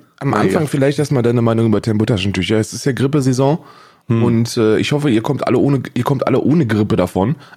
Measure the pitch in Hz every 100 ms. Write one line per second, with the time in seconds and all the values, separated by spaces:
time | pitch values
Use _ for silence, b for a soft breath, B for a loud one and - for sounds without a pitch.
0 | _ - 135 - 190 190 147 143 139 147
1 | 143 139 117 120 117 113 113 101 117 107
2 | 107 104 98 92 90 107 110 120 143 127
3 | 135 151 131 127 139 165 B B B B
4 | - 113 120 117 117 - 107 107 113 147
5 | 147 110 110 127 - 120 120 139 - -
6 | 120 139 - 131 - 170 120 107 104 90
7 | 90 92 104 165 B